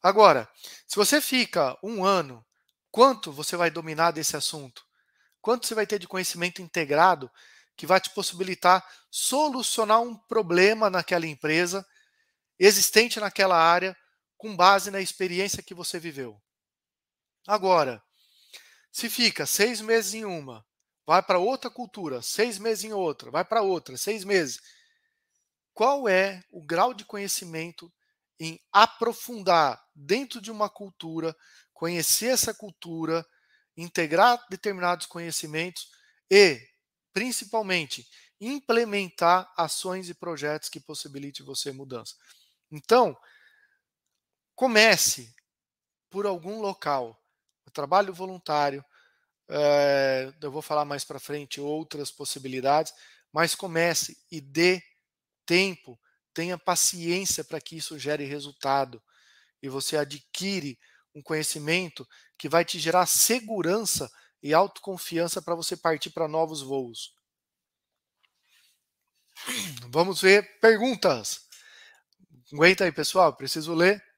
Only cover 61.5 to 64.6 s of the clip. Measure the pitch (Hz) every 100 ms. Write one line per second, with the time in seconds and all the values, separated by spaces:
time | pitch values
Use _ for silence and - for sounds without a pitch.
61.5 | 160 147 170 180 - 131 - _ _ 151
62.5 | 160 170 175 156 175 175 - - 254 214
63.5 | 220 165 202 214 - 139 _ _ _ 143
64.5 | 156